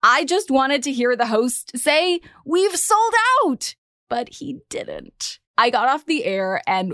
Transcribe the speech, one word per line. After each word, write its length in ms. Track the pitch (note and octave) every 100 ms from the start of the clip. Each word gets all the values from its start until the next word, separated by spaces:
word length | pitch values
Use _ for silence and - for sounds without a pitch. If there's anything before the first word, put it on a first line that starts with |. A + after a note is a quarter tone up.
I 220 | G#3+ C4+
just 260 | D4 F#4 G4+
wanted 320 | C4 C4 C#4+
to 80 | C#4+
hear 240 | B3 A#3+ A#3+
the 80 | A#3
host 520 | A3 B3 - - B3+
say, 440 | - D4+ F4+ F4 - - -
"We've 320 | F4 G4+ F#4
sold 360 | - G#4+ A4+ A4+ A#4 C5
out!" 320 | F#4+ B3 - - _ _ -
But 220 | A#3+ A#3+
he 300 | - - - -
didn't. 680 | - - D#2 - - - - _ -
I 120 | A#3+
got 200 | A#3 B3
off 160 | D4 D#4
the 180 | D4+
air 380 | F#3 G3 F#3+ F#3+ -
and 280 | F#3+ F#3+